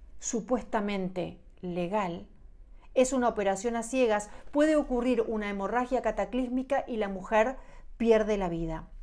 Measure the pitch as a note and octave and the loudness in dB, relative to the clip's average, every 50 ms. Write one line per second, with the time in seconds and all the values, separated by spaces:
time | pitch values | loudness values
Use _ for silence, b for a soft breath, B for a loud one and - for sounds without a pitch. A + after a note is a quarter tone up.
0 | - - - - - - - A#3 G3 - B3+ A#3 - - - A3+ G3+ G#3 G#3 G3 | -20 -16 -14 -10 -6 -4 -2 -2 -2 0 0 -2 0 0 -2 -2 0 0 -2 -2
1 | F#3 F3+ F#3 F#3 E3+ E3 F3 - - - - - - F3+ F3 F3 F3 E3+ G3 G#3+ | -2 -2 -2 -4 -6 -6 -8 -12 -18 -20 -16 -12 -8 -6 -4 -2 -2 0 0 0
2 | G3+ F3+ E3+ F#3 G#3 - - - - - - - - - b b b b b C4 | -2 -2 -4 -8 -10 -14 -20 -20 -20 -20 -20 -20 -20 -20 b b b b b 2
3 | B3+ B3+ C#4 C4 B3 A#3 A3+ A3+ G3+ G3 G3 G3 G3 A#3+ A#3 A#3 A3+ A3+ - C4 | 4 4 4 2 2 2 2 2 2 0 0 0 0 -2 -2 -4 -4 -2 0 2
4 | B3+ A3+ G#3+ G#3 G#3 - B B B B - D4 D4 D#4 D#4 D4+ C#4+ - B3+ A#3+ | 4 4 4 2 0 -4 B B B B 2 4 6 6 6 4 2 2 0 0
5 | A#3 B3+ B3+ G#3+ A3+ - A3+ G#3+ G#3 G3+ G3+ G3 G3 G3 G#3+ A#3+ B3 B3+ C4 A#3+ | 2 2 2 2 2 0 -2 -2 -2 -2 -2 -2 -2 0 0 0 0 0 0 0
6 | A3+ A3 G#3+ G#3+ G3+ G3 G#3+ B3 C4 A#3+ B3 B3+ B3+ C4 C#4+ C4+ - - B3+ G#3+ | 0 0 0 0 -2 -2 -2 -2 -2 -2 -2 -2 -2 0 0 0 0 0 -2 -2
7 | G#3 G3 G3 F#3+ F#3 - A3 G#3+ A3 B3+ C4 B B B B B B B - - | -2 -2 -4 -6 -4 2 4 4 4 4 0 B B B B B B B -6 0
8 | A3+ A3+ A3+ A3 G#3+ G3+ A3 G3+ F#3+ F3 E3+ E3 E3 D#3+ D#3+ D#3+ E3 - - - | 4 6 6 6 6 4 0 0 0 0 -2 -2 -2 -4 -4 -6 -8 -12 -14 -14